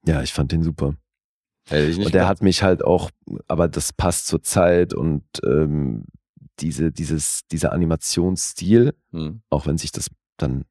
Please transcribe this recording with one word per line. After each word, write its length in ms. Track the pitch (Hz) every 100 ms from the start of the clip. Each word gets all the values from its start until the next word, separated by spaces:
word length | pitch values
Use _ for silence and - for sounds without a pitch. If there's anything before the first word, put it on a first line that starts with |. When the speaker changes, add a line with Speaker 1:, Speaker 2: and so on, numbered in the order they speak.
| -
Speaker 1:
Ja, 160 | 78
ich 120 | 69
fand 180 | - 69
den 120 | 82
super. 320 | 82 78 69 71 _ _ _ _ _ _ _
Speaker 2:
Hätte 180 | 76 76
ich 100 | 85
nicht 80 | 98
Speaker 1:
Und 80 |
der 80 | 92
Speaker 2:
gedacht. 80 | 90
Speaker 1:
hat 120 | 98
mich 180 | 98 -
halt 220 | 95 90
auch, 260 | - 90 - _ - - -
aber 200 | 80 85
das 240 | 80 -
passt 360 | - 87 - -
zur 160 | 82
Zeit 500 | - 104 87 87 90
und, 300 | - 80 73 - -
ähm, 640 | - 71 78 76 69 55 - _ _ _ - -
diese, 320 | 80 65 80
dieses, 500 | - 78 78 - - -
dieser 220 | 82 80
Animationsstil, 1200 | 85 82 80 - - 90 92 - - 90 117 123 - _
Speaker 2:
Mhm. 300 | 82 78 110 _
Speaker 1:
auch 160 | 73 73
wenn 120 | 78
sich 140 | -
das 180 | - - _ _ _
dann 260 | 71 67 69